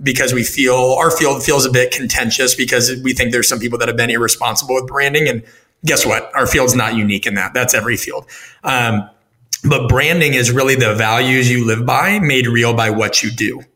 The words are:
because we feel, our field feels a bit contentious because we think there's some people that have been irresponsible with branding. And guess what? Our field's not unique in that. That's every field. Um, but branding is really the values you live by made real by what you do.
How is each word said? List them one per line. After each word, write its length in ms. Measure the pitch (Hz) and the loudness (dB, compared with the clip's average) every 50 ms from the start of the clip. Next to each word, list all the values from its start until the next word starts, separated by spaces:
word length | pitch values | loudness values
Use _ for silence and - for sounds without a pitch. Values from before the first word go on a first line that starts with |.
because 320 | 139 139 123 - 135 123 123 | -4 -2 0 0 0 0 0
we 100 | 123 113 | -2 -2
feel, 320 | - - 143 131 123 127 127 127 127 131 143 | -2 -2 0 2 2 4 4 2 2 2 2
our 140 | 165 165 | 2 2
field 320 | 165 - 156 139 139 127 - | 2 2 2 0 0 0 0
feels 220 | - 143 139 131 | 0 2 2 2
a 40 | 131 | 2
bit 220 | 123 123 123 123 | 2 2 2 2
contentious 640 | - - 131 113 - 135 123 113 - - 131 123 - | -2 -4 -4 -4 -4 -2 -2 -2 -2 0 0 0 0
because 440 | 131 127 120 131 123 117 123 131 127 131 | 0 -2 0 0 0 0 0 -2 -2 -4
we 100 | 131 123 | -2 -2
think 180 | 135 123 117 | 0 -2 0
there's 160 | 123 120 110 - | 0 0 0 0
some 120 | 127 113 | -2 -2
people 180 | 110 120 120 117 | -4 -4 -4 -2
that 100 | 120 117 | -2 -2
have 80 | 113 | 0
been 140 | 117 117 120 | 0 0 0
irresponsible 640 | 113 113 117 110 - - 123 120 107 - - 131 131 | 0 0 0 0 -2 -2 -2 -2 -2 -4 -4 -2 -2
with 120 | 131 127 127 | -2 -2 -4
branding. 400 | 135 139 143 139 143 156 156 135 | -2 -2 -2 0 0 0 0 0
And 160 | 120 113 - - - - _ _ _ _ - | -2 -4 -8 -12 -20 -20 _ _ _ _ -2
guess 200 | 156 147 - - | -2 0 0 0
what? 260 | 117 107 117 - - - | 0 -2 -2 -4 -4 -2
Our 120 | - - - | -2 0 0
field's 280 | 139 143 131 123 123 | 2 2 2 2 2
not 200 | 123 107 113 117 | 0 0 0 0
unique 320 | 113 104 101 101 95 - 117 | -2 0 0 -2 -2 -2 -4
in 80 | 101 | -4
that. 180 | 98 92 95 - | -4 -4 -4 -2
That's 200 | 127 123 - - | -2 -2 0 0
every 200 | 113 104 120 117 | -2 -2 -2 -4
field. 300 | - - - - - - - - - - - - _ - | -4 -6 -8 -10 -10 -12 -14 -18 -20 -20 -20 -20 _ -6
Um, 440 | - 131 123 120 117 110 104 98 - - _ _ _ _ _ _ _ - - - | -4 -2 0 0 0 0 -2 -4 -6 -12 _ _ _ _ _ _ _ -10 -4 0
but 240 | 147 147 127 123 117 | 0 0 2 2 2
branding 460 | 123 131 143 156 175 175 156 143 135 | 2 2 2 2 2 2 2 2 2
is 180 | 127 120 113 | 2 0 2
really 240 | 120 135 131 135 135 | 2 2 2 2 2
the 200 | 131 120 107 104 | 2 2 2 2
values 540 | 110 110 110 113 123 131 127 127 131 123 123 | 2 0 2 2 2 2 2 2 2 4 2
you 160 | 123 123 117 | 2 2 2
live 200 | 113 110 113 120 | 0 0 0 0
by 340 | 127 123 135 160 190 208 214 | 0 0 2 2 2 0 2
made 280 | 180 143 135 127 120 117 | 2 2 2 2 2 2
real 260 | 117 117 117 117 117 | 2 2 2 2 2
by 160 | 117 113 110 | 2 0 0
what 320 | 107 107 107 104 - - | 0 0 0 0 0 -2
you 80 | - 107 | -2 -4
do. 320 | 120 - 107 107 120 - - _ _ | -4 -4 -4 -4 -4 -8 -12 _ _